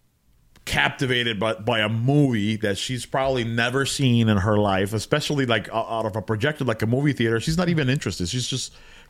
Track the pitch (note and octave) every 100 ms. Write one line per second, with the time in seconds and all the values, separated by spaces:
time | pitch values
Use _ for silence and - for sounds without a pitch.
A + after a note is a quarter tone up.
0 | _ _ _ _ _ - - D3 C#3+ -
1 | B2+ B2 A#2 G#2 A2 A2+ G#2+ A2+ G#2+ A2+
2 | A#2+ D3 C#3 A2+ G#2 A2 G#2 G2 - B2
3 | - C#3 C3+ C3 A#2 A#2 A#2+ C3 C3+ -
4 | C3+ A#2 A2 G#2 G2+ G#2 G#2 F#2+ G2+ G#2+
5 | - D3 - D3 B2+ A2 - A2 F#2+ A2+
6 | A2 G#2+ G2 A2 C#3+ D3+ B2+ A2 A2+ B2
7 | D3 C3 A2+ A2+ D#3+ D#3+ F3 D#3 B2+ C#3
8 | A2 - F2 B2+ B2 C3 - - - -